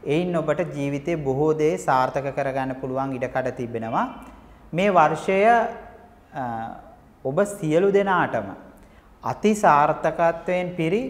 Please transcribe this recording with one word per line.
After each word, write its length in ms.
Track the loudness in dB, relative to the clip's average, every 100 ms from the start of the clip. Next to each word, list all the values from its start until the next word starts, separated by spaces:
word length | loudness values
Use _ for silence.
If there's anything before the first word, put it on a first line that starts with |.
එයින් 340 | -2 -2 0 -2
ඔබට 240 | -2 -2 -2
ජීවිතේ 440 | -4 -4 -4 -4 -4
බොහෝ 360 | -2 0 2
දේ 220 | 2 2 0
සාර්ථක 480 | 2 2 2 0 -4
කරගන්න 400 | -4 -4 -2 -4
පුළුවන් 400 | -6 -6 -4 -4
ඉඩකඩ 400 | -4 -4 -2 -4
තිබෙනවා. 500 | -4 -6 -6 -4 -2 -4 -8 -18 -20 -20 -20 -8
මේ 220 | -2 2
වර්ෂය, 480 | 4 4 2 0 4 6 4 2 -6 -16 -20 -20 -20 -16
අ, 120 | -8 -6 -6 -8 -12 -18 -20 -20 -10
ඔබ 120 | -4 -2 -2
සියලු 460 | -2 0 2 4
දෙනාටම 560 | 2 2 2 2 -2 -6 -12 -18 -20 -20 -20 -20 -10
අති 320 | -8 0 0
සාර්ථකත්වයෙන් 1200 | 4 6 6 4 2 -2 0 0 0 -4 -4 -4
පිරි 260 | -2 -2 0